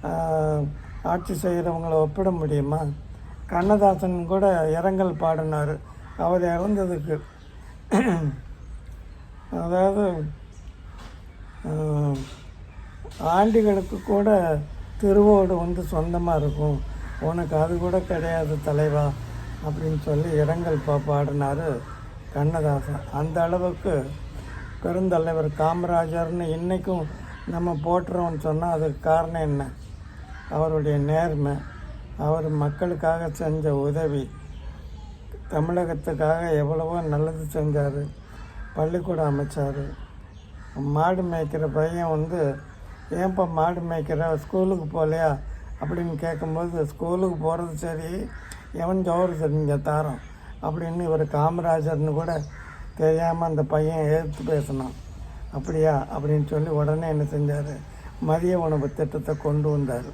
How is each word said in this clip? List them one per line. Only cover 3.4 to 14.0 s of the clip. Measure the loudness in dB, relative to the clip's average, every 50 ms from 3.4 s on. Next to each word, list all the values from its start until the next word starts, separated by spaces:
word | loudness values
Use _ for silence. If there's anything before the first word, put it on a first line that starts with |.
| -10
கண்ணதாசன் | -2 0 2 6 6 6 8 8 6 6 6 2 0 0 -2 -2
கூட | 0 2 4 6 6 6 4 4 2
இரங்கல் | 2 2 2 2 2 4 2 2 2
பாடினாரு | 0 2 2 2 2 0 0 0 0 0 -2 -2 -6 -8 -14 -16 -16 -16 -16 -6 -2
அவர் | 0 2 4 4
இறந்ததுக்கு. | 4 2 2 2 2 2 2 2 2 0 0 -2 -2 -2 -4 -4 -4 -10 -18 -20 -20 -18 -18 -18 -18 -16 -18 -18 -4 2 4 4 4 4 2 2 0 -2 -4 -4 -10 -14 -14 -14 -14 -14 -14 -14 -14 -14 -14 -14 -16 -16 -16 -16 -16 -18 -18 -18 -14 -8
அதாவது, | -6 -4 -2 0 2 4 4 4 4 4 2 2 0 -2 -4 -6 -8 -12 -16 -18 -18 -16 -16 -16 -16 -16 -18 -16 -16 -16 -16 -16 -16 -18 -18 -18 -18 -18 -18 -16 -16 -12 -8
ஆ, | -6 -4 -2 0 0 2 2 2 2 0 0 -4 -8 -12 -16 -16 -18 -16 -16 -16 -16 -14 -14 -16 -14 -14 -14 -14 -14 -10 -4
ஆண்டிகளுக்கு | -2 2 4 6 6 8 8 6 6 6 4 4 2 -2 -6 -8